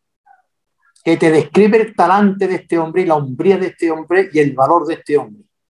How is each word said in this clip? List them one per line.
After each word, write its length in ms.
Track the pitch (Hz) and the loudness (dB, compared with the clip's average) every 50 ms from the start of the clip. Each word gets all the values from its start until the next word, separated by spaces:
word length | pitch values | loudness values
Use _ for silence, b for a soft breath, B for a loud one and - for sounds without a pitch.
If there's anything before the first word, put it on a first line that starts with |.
| _ _ _ _ _ _ _ _ _ _ _ _ _ _ _ _ _ _ _ _ | _ _ _ _ _ _ _ _ _ _ _ _ _ _ _ _ _ _ _ _
que 140 | _ 170 165 | _ -2 0
te 160 | 160 175 165 | 2 2 2
describe 460 | 156 151 147 - - 190 208 208 220 220 | 2 2 0 2 2 2 4 4 4 2
el 180 | 214 - - | 0 0 0
talante 540 | - 175 170 185 208 208 196 190 196 190 190 | 0 2 2 2 2 2 2 0 -2 -4 -4
de 60 | 185 | -4
este 220 | - - _ 175 170 | -6 -6 _ -4 -4
hombre 260 | 160 160 160 180 185 | -4 -4 -4 -4 -2
y 20 | |
la 100 | 170 156 | 0 -2
hombría 420 | 151 143 127 127 147 160 190 190 180 | -2 -2 -6 -8 -2 0 0 0 0
de 100 | 185 170 | -2 -6
este 220 | - - 170 165 | -6 -6 -4 -4
hombre 400 | 160 160 156 156 175 190 190 - - | -4 -6 -6 -2 -2 -2 0 0 0
y 60 | 156 | 0
el 140 | 147 139 127 | 0 0 0
valor 320 | 127 135 139 165 175 151 | -2 0 0 0 0 0
de 100 | 160 165 | -4 -8
este 220 | - - - 147 143 | -10 -6 -4 -4 -4
hombre. 260 | 127 110 107 - _ _ _ _ _ _ | -4 -6 -12 -20 _ _ _ _ _ _